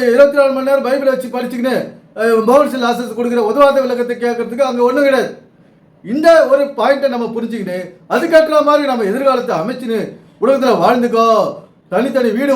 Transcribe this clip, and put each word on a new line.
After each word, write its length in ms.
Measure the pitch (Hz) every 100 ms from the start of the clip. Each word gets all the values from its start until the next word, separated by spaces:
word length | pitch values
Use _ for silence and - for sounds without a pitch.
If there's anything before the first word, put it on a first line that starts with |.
| 247
இருபத்தி 240 | 247 285 285
நாலு 120 | 269
மணி 160 | 262 269
நேரம் 160 | 277 240
பைபிளை 220 | 277 269
வச்சு 180 | 254 240 247
படிச்சுக்கின்னு, 380 | 240 247 247 214 - - _ -
அஹ், 260 | 226 226 214
மோகன் 240 | 269 277
சி 40 | 254
லாசஸ் 340 | 240 214 240 220
கொடுக்குற 240 | 240 240 214
உதவாத 300 | 254 277 269
விளக்கத்தை 340 | 254 240 240 240
கேட்கறதுக்கு 520 | 240 240 233 233 -
அங்க 120 | 240
ஒண்ணும் 240 | 240 269 277
கிடையாது. 240 | 254 202 - - _ _ _ _ _
இந்த 240 | 165 254 330 320 262
ஒரு 120 | 277 285 -
பாயிண்ட்டை 320 | 226 277 277 247
நம்ம 120 | 226 226
புரிஞ்சுக்கின்னு 440 | 233 220 185 180 180 - _
அதுக்கேற்ற 520 | 226 330 320 311 302
மாதிரி 280 | 285 294 277
நம்ம 160 | 247 202
எதிர்காலத்தை 440 | 233 269 247 202 175
அமைச்சுன்னு 440 | 185 254 233 220 180 - - _
உலகத்துல 340 | 233 269 254 196
வாழ்ந்துக்கோ, 420 | 180 247 240 226 226 220 165 - - _ _
தனித்தனி 400 | 180 262 262 240
வீடு 240 | 208 277